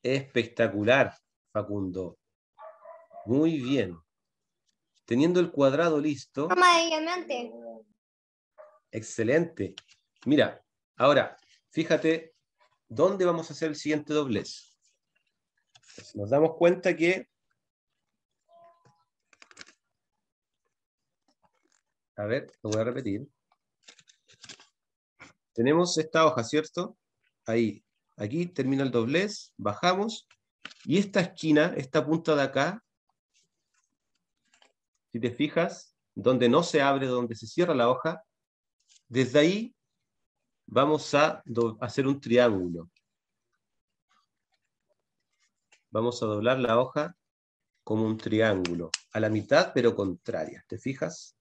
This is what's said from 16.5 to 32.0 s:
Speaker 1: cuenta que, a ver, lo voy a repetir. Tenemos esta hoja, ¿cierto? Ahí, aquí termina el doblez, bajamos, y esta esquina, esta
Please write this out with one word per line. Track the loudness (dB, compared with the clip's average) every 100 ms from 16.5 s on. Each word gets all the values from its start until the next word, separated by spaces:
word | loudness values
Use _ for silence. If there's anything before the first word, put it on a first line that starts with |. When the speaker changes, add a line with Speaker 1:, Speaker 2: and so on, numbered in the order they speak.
| 4
Speaker 1:
cuenta | 4 4 -2
que, | 0 0 0 -6 _ _ _ _ _ _ _ _ _ _ _ _ -20 -20 _ _ _ _ _ _ _ -20 -20 -20 _ _ _ _ _ _ _ _ _ _ _ _ _ _ _ _ _ _ _ _ _ _ _ _ -10
a |
ver, | -4 -4 -6 _
lo | -4
voy | -2
a |
repetir. | -2 -4 -6 -6 -8 _ _ _ _ _ -20 _ _ _ _ _ -20 -20 _ _ _ _ _ _ -20 _ _
Tenemos | 0 4 4 2 0
esta | 0 4
hoja, | 4 2
¿cierto? | -2 -2 -2 -8 -8 _ _ _ _ _
Ahí, | -2 0 0 -4 _ _ _ -10
aquí | -6 -4 -6
termina | -4 -2 0
el | 0
doblez, | 0 0 -2 -2 -8 -18 -6
bajamos, | -6 0 0 0 -4 -8 _ _ _ _ -20 -16
y | -2 0
esta | 2 -2
esquina, | -2 -4 2 4 4
esta | -2 -2 -2